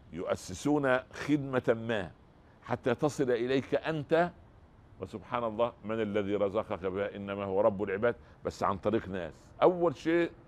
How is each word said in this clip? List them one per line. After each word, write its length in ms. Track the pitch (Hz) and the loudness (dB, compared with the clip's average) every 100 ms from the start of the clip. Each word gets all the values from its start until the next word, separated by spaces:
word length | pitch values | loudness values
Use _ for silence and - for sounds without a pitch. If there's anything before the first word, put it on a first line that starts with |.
| - | -14
يؤسسون 880 | 80 90 98 - 92 143 151 139 127 | -8 -4 -4 -6 -4 0 2 2 0
خدمة 800 | - - - 147 139 127 123 113 113 | 0 -8 0 0 2 0 2 2 0
ما 220 | 110 85 - - - - - | -2 -4 -10 -20 -20 -20 -16
حتى 320 | - 123 131 | -6 -2 0
تصل 360 | 120 151 - 131 | 0 0 0 0
إليك 440 | 117 123 135 - | 2 2 0 2
أنت، 560 | 139 143 160 139 160 175 - - - - - - - | -2 -2 -4 2 2 2 -2 -20 -20 -20 -20 -20 -14
وسبحان 440 | 95 107 - 120 | -12 -12 -6 -2
الله، 280 | 117 107 117 - | -2 0 0 -2
من 160 | 104 113 | -6 -2
الذي 360 | 107 104 98 101 | 0 0 2 2
رزقك 500 | 101 104 101 95 92 | 2 0 -2 -4 -4
بها؟ 300 | 92 101 101 | -2 -4 -4
إنما 280 | 98 98 | -6 -4
هو 160 | 98 95 | -2 4
رب 220 | 110 98 | 4 2
العباد، 340 | 101 98 120 117 - - | -2 0 0 -2 -10 -10
بس 180 | - - | -8 -2
عن 160 | 92 98 | 0 0
طريق 300 | 104 107 92 | 0 0 -2
ناس. 240 | 95 80 - - - | -8 -8 -12 -16 2
أول 340 | 160 180 170 131 | 2 4 0 0
شيء 340 | 156 170 170 - | 0 2 0 -4